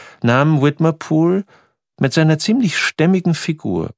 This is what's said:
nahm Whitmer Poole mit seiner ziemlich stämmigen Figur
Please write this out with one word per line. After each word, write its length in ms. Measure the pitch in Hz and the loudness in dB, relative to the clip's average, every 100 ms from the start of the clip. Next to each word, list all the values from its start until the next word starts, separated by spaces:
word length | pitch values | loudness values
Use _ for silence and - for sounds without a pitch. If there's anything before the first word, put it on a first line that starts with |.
| - - | -20 -6
nahm 380 | 117 123 147 151 | 0 2 2 2
Whitmer 320 | 143 143 160 | 0 0 -2
Poole 520 | 156 - 160 165 190 - _ _ _ _ - | -2 -4 0 0 0 -4 _ _ _ _ -4
mit 140 | 131 | -2
seiner 260 | - 156 156 | 2 2 2
ziemlich 380 | - 240 214 - | 0 0 0 -2
stämmigen 560 | - - 160 190 175 156 | -6 -2 0 2 0 -2
Figur 560 | - 156 110 87 87 | -4 -6 -4 -4 -6